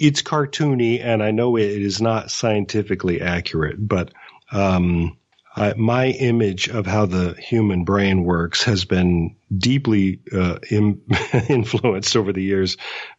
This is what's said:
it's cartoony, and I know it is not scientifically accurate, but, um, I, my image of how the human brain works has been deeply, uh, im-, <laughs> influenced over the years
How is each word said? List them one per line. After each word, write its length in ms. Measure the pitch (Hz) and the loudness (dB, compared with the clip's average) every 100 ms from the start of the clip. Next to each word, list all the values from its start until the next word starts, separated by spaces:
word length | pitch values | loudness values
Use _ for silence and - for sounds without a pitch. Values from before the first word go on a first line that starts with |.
it's 200 | 151 143 | 2 2
cartoony, 800 | - 151 143 - 151 127 117 123 | -2 -2 -2 0 0 2 2 0
and 200 | 123 110 | 0 0
I 80 | 104 | 2
know 260 | 110 120 117 | 2 2 2
it 80 | 104 | 0
is 300 | 104 101 95 | 0 -2 0
not 280 | 113 110 - | 0 0 -4
scientifically 920 | - 117 104 95 110 98 92 92 80 | -2 0 0 0 -2 -2 -2 -2 0
accurate, 540 | 85 87 87 80 76 98 104 | 0 -2 -2 -4 -4 -4 -2
but, 240 | 95 85 - - - - | -2 -2 -10 -20 -20 -8
um, 640 | 101 98 92 90 85 82 - _ _ _ - | -2 2 2 2 0 -2 -6 _ _ _ -4
I, 180 | 104 101 | -2 0
my 300 | 113 120 131 | 0 2 0
image 600 | 127 127 117 104 92 - | 0 0 2 0 -2 -4
of 180 | 113 92 | -4 -2
how 200 | 107 101 | 0 2
the 280 | 92 90 | 0 -2
human 500 | - - 117 104 92 | -4 -2 0 2 0
brain 380 | 85 101 98 95 | 0 2 2 2
works 400 | 87 85 85 - | 2 0 0 -2
has 200 | - 101 | 0 0
been 500 | 92 92 90 85 82 - - 98 | 0 2 2 2 -2 -6 -6 -2
deeply, 640 | 110 135 127 107 95 92 - | 0 2 2 2 2 -2 -6
uh, 260 | 95 90 85 - | -2 -2 -2 -2
im-, 300 | 107 107 95 - 92 | 2 2 0 -2 -2
<laughs> 240 | - 123 113 | 0 0 2
influenced 680 | 131 113 - 123 98 - 120 | 0 2 0 0 0 0 0
over 160 | 98 | 0
the 100 | 95 | -2
years 340 | 95 98 92 - - - - | 0 0 0 -4 -10 -12 -14